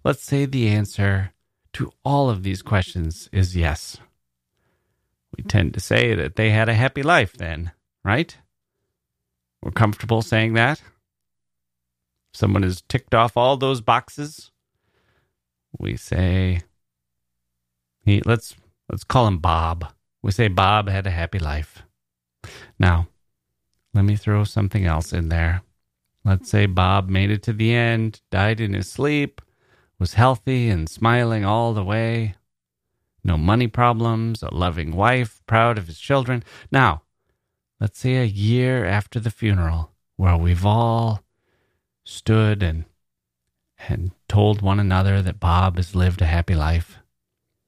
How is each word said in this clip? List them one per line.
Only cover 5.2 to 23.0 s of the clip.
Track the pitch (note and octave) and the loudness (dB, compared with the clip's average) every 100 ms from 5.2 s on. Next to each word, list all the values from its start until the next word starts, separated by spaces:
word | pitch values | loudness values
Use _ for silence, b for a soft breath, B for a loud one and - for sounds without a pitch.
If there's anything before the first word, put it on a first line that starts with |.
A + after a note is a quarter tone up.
| _ - | _ -14
We | |
tend | - G2+ E2 | -2 2 2
to | - | -2
say | - A2 A#2+ | -2 0 2
that | G2 C#2+ G2+ | 0 -2 -2
they | A2 | 2
had | G#2+ A2+ | 2 2
a | |
happy | A2 C3+ C#3+ | 2 0 -2
life | C#3+ F3 G#2 | 0 2 0
then, | - E2+ D#2 E2+ - _ _ | -4 -10 -8 -10 -14 _ _
right? | G2 A#2+ E3+ - _ _ _ _ _ _ _ _ _ _ _ _ | -2 0 -2 -10 _ _ _ _ _ _ _ _ _ _ _ _
We're | - | -8
comfortable | - A2 G2+ G#2+ A2+ | 0 0 0 -2 -2
saying | A2+ A2 A2+ | 0 0 0
that. | A2+ B2 D#3+ - _ _ _ _ _ _ _ _ _ _ _ _ _ _ | 2 0 -2 -10 _ _ _ _ _ _ _ _ _ _ _ _ _ _
Someone | - G#2+ G2+ | -2 0 2
has | F#2+ F2+ - | 0 -2 -4
ticked | C3 - | -6 0
off | A2+ A#2+ A#2+ | 2 2 2
all | B2 C#3 | 2 2
those | C3+ C3 | 0 0
boxes. | A2 A#2+ - - D3 - - _ _ _ _ _ _ _ _ _ _ _ _ - | 0 0 -2 -12 -14 -14 -20 _ _ _ _ _ _ _ _ _ _ _ _ -10
We | G1+ A#1 | -8 -8
say, | - E2+ F2+ F#2 F#2 F2+ - _ _ _ _ _ _ _ _ _ _ _ _ _ | -4 -2 0 2 0 -2 -4 _ _ _ _ _ _ _ _ _ _ _ _ _
he, | G#2 G2+ | 2 2
let's, | - A#2 - - _ _ - | 2 0 -2 -20 _ _ -12
let's | F#2 | -10
call | - C3 A2 | -2 2 2
him | F2 | 2
Bob. | E2+ E2 E2 E2+ E2 - _ _ | 2 0 0 -4 -8 -14 _ _
We | G2+ | -4
say | F#2+ A2 | 0 0
Bob | F#2 F#2+ G#2+ G2 | 2 4 2 2
had | G2 F#2+ | -2 -2
a | |
happy | F2 E2+ F#2+ | -4 -4 -4
life. | D#2 D2 D2+ - - _ _ _ _ _ B B B - | -4 -4 -8 -14 -20 _ _ _ _ _ B B B 0
Now, | F#2 F2 | 2 2